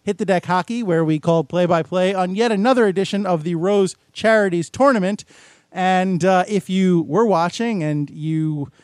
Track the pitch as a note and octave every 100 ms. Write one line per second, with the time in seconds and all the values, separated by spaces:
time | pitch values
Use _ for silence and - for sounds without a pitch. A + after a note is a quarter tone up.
0 | - G3 F#3+ F3+ - E3+ - A#3 G#3 E3
1 | D#3 D#3 E3+ E3 C#3+ F3 F3 E3+ D#3 F#3
2 | F#3 F#3+ F3+ F#3+ A#3 G3+ A#3 B3+ G#3+ F#3
3 | G3 G3+ F#3+ E3+ D#3 E3 F#3 G3+ F#3+ -
4 | _ - A3 A3 G3 F3 D#3+ - C#4 A#3
5 | F#3 G#3+ - - - _ _ F3+ F#3 F#3
6 | F#3+ F3 F3+ F#3 F#3 G3+ - F#3 F#3 F3
7 | D3 E3+ A3+ E3+ E3+ - A#3 G#3 D3+ D3
8 | C#3+ D#3+ D#3 D#3+ D#3 D3+ C3+ -